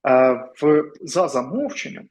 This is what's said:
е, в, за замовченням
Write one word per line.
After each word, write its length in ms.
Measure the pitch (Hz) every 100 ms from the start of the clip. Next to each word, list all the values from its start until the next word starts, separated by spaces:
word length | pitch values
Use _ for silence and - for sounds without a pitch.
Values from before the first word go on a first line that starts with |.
| 139
е, 240 | 127 131 123 - -
в, 220 | 147 151 147 -
за 260 | - 170 175
замовченням 760 | 127 127 220 285 - - 95 -